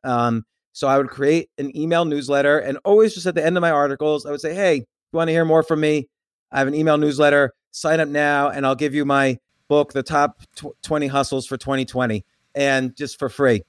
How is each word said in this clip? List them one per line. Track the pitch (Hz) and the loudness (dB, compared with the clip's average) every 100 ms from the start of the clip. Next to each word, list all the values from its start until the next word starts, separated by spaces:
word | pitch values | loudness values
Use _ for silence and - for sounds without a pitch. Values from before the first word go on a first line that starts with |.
Um, | 135 123 120 113 110 _ _ | -2 -2 0 -2 -6 _ _
so | - 139 | -6 0
I | 139 | 0
would | 131 | 0
create | - 143 165 - - | -2 0 0 -2 -10
an | 143 139 | -10 -6
email | 160 170 170 | -2 0 0
newsletter, | 147 131 139 143 147 | -4 -2 0 2 2
and | 117 143 | 0 -4
always | 196 208 220 | 4 4 4
just | 214 175 | 2 -4
at | 165 | 0
the | 156 | 0
end | 180 | 2
of | |
my | 170 | 2
articles, | 147 143 135 151 147 147 | 2 0 0 -2 -2 -4
I | |
would | 147 | -8
say, | 156 180 | -6 -2
"Hey, | 190 147 | 0 0
if | 117 _ _ | -2 _ _
you | 165 | -2
wanna | 165 | 0
hear | 165 160 | 0 4
more | 160 | 4
from | 156 160 | 4 0
me, | 151 151 135 _ _ _ _ | 2 0 -4 _ _ _ _
I | 139 | -2
have | 135 | -2
an | 151 | 0
email | 156 151 | 2 2
newsletter. | 151 139 147 143 135 _ _ | 0 2 4 4 2 _ _
Sign | - 160 160 | -8 -2 0
up | 151 | 0
now, | 143 147 143 143 | 0 0 0 0
and | 143 135 | -2 -2
I'll | 131 | -2
give | 147 | -2
you | 143 | -2
my | 143 139 135 123 _ _ _ | 0 2 0 -2 _ _ _
book, | 147 143 | 0 2
The | 139 | -4
Top | 131 156 143 - - - | -2 0 0 -4 -20 -18
Tw-, | 151 - | -18 -16
Twenty | - 156 143 | -6 -4 -2
Hustles | 139 131 135 - | -2 -2 -4 -6
for | 131 | -10
twenty | 135 135 127 | -6 -4 -4
twenty, | 127 123 107 - _ _ | -4 -2 -4 -8 _ _
and | 139 139 135 131 - | -2 0 0 -2 -8
just | 143 - | -12 -6
for | 131 | -8
free." | - 135 107 | 0 2 2